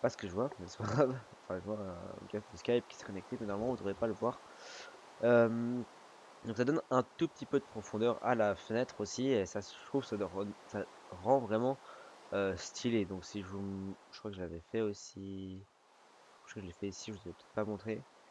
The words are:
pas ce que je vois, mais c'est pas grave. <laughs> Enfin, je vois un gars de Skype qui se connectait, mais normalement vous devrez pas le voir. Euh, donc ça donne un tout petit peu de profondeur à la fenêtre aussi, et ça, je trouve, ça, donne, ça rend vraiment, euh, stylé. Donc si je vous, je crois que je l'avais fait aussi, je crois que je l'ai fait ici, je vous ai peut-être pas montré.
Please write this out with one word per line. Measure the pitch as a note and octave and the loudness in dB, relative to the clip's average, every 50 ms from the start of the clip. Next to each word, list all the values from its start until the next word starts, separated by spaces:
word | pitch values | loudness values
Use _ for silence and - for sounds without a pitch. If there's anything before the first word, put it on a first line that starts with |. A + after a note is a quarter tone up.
pas | - B2+ | 0 0
ce | - - | 0 0
que | - G2 | -8 -6
je | F2 | -2
vois, | F#2+ A#2+ C#3+ - - | -2 -2 -2 -2 -6
mais | F2+ F2 | -10 -12
c'est | - - | -8 -6
pas | G#2 | -4
grave. | G#2 G#2+ C3 D3 B2+ C3 B2+ A2+ - | -2 4 4 4 4 4 -2 -6 -14
<laughs> | - - - | -20 -20 -8
Enfin, | - F#2 F#2 | -6 -6 -6
je | F2+ | -4
vois | G2 G#2+ G#2 | -4 -4 -4
un | G2+ F#2+ F2+ F2 F2+ F#2+ G2 - G2 G2 - | -4 -8 -8 -10 -10 -10 -10 -12 -12 -6 -6
gars | G#2 | -6
de | G#2 - - F#2 | -6 -6 -14 -8
Skype | - - A#2+ A#2+ A#2+ - | 0 4 4 4 2 0
qui | - - | -12 -14
se | - | -10
connectait, | - G2+ F#2+ F2+ - - - | -8 -8 -8 -6 -6 -6 -6
mais | A2+ | -4
normalement | G#2 G2+ G2+ A2 B2 | -2 -2 0 0 0
vous | B2+ A#2 | -2 0
devrez | - G2+ G2 | -2 -2 0
pas | - A#2 A2+ | 0 0 0
le | G#2+ | 0
voir. | F#2+ A2 A#2 C3 - - - - - - - - - - - - - - - - - - | 2 0 0 0 -2 -10 -18 -18 -16 -16 -14 -14 -14 -14 -14 -16 -18 -20 -20 -6 2 6
Euh, | A#2 A#2+ A#2+ A#2 A2+ A2+ A#2 A#2 A#2+ B2 B2 A#2 - - - - - - - - - - - - | 8 10 10 10 8 6 2 0 0 0 -2 -2 -6 -10 -20 -20 -20 -20 -20 -20 -20 -20 -12 -8
donc | A#2 A2+ G2+ | -6 0 0
ça | B2 | 2
donne | B2 D3 E3 - - | 4 4 2 2 4
un | C3 B2 B2 - - - | 2 2 2 2 0 -2
tout | E3 E3 | -2 -2
petit | - - - | 0 -6 -6
peu | - - C#3 | 2 2 2
de | - | 2
profondeur | - - A2+ G2+ - - G#2+ A2 A#2+ A2+ - - | 0 -8 -10 -8 -4 0 4 4 4 4 4 4
à | A2+ B2+ | 2 4
la | A#2 G#2+ G#2 G2 | 6 6 4 4
fenêtre | - - - A2 A#2 B2+ - - - | 2 -2 -2 0 0 0 0 -2 -6
aussi, | G#2+ G2 - - B2 B2 | -6 -4 -2 -2 2 4
et | C3 A2 F#2+ | 4 4 2
ça, | F#2 - G#2 | 2 -2 -6
je | G2 - - - - | -6 -6 -12 -16 -16
trouve, | - - C#3 B2+ | -2 -2 0 0
ça, | - A2+ G2+ | 0 -2 -2
donne, | G2+ F2+ F2 G2 G2+ G2+ G2 - - - | -2 -2 -2 -4 -4 -4 -6 -10 -14 -8
ça | - G#2 F#2 - - - - - | -4 -4 -4 -4 -8 -18 -16 -14
rend | - F2 F2+ A2 C3+ C#3 | -14 -6 4 4 4 4
vraiment, | B2 G#2 G#2+ A2 A#2+ B2+ C3+ - - - - - - - - - - - - | 6 4 2 2 4 2 0 0 -6 -16 -18 -18 -18 -20 -20 -20 -12 -4 0
euh, | G2+ G2 F#2+ F#2+ F2+ | 2 2 2 0 -2
stylé. | - - - - - B2 A#2 A2+ G2+ | -4 -8 -10 -2 0 2 4 4 2
Donc | F#2 G2 F#2 F2+ | 2 -2 -8 -8
si | - - G#2 | -8 -8 -8
je | G2 F#2 | -8 -6
vous, | G2 G2 G2 G2 G2 F#2+ F#2+ G2 F#2+ - - - | -6 -6 -4 -4 -4 -4 -4 -6 -8 -10 -14 -20
je | - - | -20 -12
crois | - G#2+ | -10 -10
que | G2 F#2+ | -8 -6
je | |
l'avais | F2+ E2+ E2 E2+ E2 - | -6 -6 -6 -8 -10 -6
fait | - A2+ | -2 0
aussi, | A2 G#2+ G2+ - - - - F#2+ G2 G2 G2 F#2+ F#2+ F#2+ F#2 F#2+ G2 - _ _ _ _ _ _ - - - - - - - - - | 0 0 -2 -4 -10 -14 -12 -10 -10 -8 -8 -8 -8 -10 -10 -12 -14 -18 _ _ _ _ _ _ -20 -20 -20 -20 -20 -20 -20 -20 -20
je | - | -14
crois | - | -12
que | A2 | -10
je | G2 | -10
l'ai | F2+ E2+ | -10 -10
fait | - - G2+ | -6 -6 -6
ici, | F#2+ - - - A2 | -6 -6 -10 -10 -10
je | F#2+ | -10
vous | - F2 | -10 -12
ai | E2+ | -14
peut-être | - - - - | -14 -18 -8 -4
pas | - G#2+ | -4 -2
montré. | G2+ G#2+ G2 - A2 A2 - C#3 - - - - - | -2 -2 -4 -4 -4 -6 -6 -6 -14 -20 -20 -20 -20